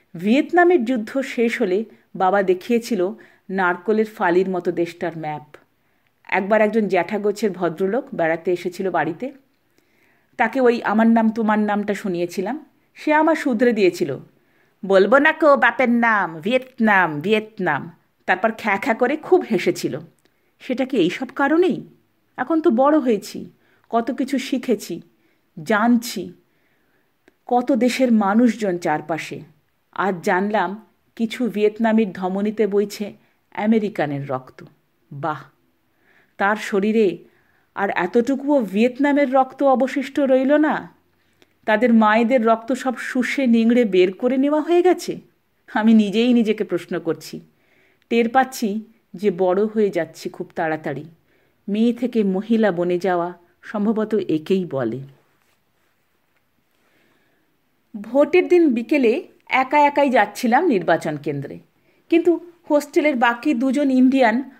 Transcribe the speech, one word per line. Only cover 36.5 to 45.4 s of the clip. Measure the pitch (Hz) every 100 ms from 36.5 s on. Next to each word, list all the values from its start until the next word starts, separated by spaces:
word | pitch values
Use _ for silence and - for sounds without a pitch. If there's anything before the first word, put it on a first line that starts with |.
| 214
শরীরে | - 202 208 220 202 170 - _ _ _ _ -
আর | 202 -
এতটুকুও | 185 240 240 269 277 285
ভিয়েতনামের | 202 190 247 247 277 285 277
রক্ত | 262 262 -
অবশিষ্ট | 277 247 262 285 254 -
রইল | 269 262 269 302
না? | 302 175 170 _ _ _ _ _ _ _ -
তাদের | 214 247
মায়েদের | 226 214 220 226 262 220
রক্ত | 226 226
সব | 262 262 240
শুষে | - 254 233 - 254
নিংড়ে | 226 226 240 226
বের | 185 185
করে | 190 247 269
নেওয়া | 285 302
হয়ে | 311 349
গেছে? | 359 349 - 175 - _